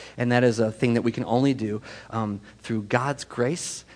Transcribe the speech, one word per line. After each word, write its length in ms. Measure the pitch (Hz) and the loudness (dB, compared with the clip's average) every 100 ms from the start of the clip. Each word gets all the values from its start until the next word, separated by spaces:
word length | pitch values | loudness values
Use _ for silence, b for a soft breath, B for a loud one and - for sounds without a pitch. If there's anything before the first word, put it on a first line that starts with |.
| B B | B B
And 140 | 123 | 2
that 120 | 123 | 6
is 140 | 127 113 | 4 4
a 120 | 110 | 0
thing 240 | - 123 | 2 2
that 80 | 117 | 2
we 100 | 117 | 2
can 120 | 117 | -2
only 300 | 92 120 139 | 0 2 2
do, 260 | 117 107 107 B B B | 2 -4 -6 B B B
um, 300 | 113 104 101 B B | -4 -4 -6 B B
through 240 | - 110 | -6 -4
God's 420 | 101 123 135 139 | 0 0 0 -6
grace 600 | - - 120 175 - - - | -8 -2 -2 -2 -8 -12 -16